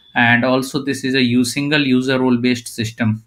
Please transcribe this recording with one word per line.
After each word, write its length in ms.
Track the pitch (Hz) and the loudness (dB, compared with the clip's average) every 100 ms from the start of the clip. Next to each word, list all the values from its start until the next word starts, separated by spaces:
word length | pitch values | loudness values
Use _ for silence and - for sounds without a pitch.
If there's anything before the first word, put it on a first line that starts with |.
| _ 135 | _ 0
and 280 | 117 120 | 2 4
also 380 | 127 131 131 147 | 2 0 -2 -4
this 200 | 135 127 | -4 -4
is 100 | 131 | -2
a 80 | 135 | 0
u-, 240 | 123 123 120 | 2 2 0
single 400 | 143 143 151 139 | -2 0 0 2
user 320 | 127 131 131 | 0 2 0
role 200 | 127 120 | 2 2
based 300 | 123 120 - | 0 -2 -6
system, 560 | - 110 - 113 110 | -6 -6 -2 -2 -2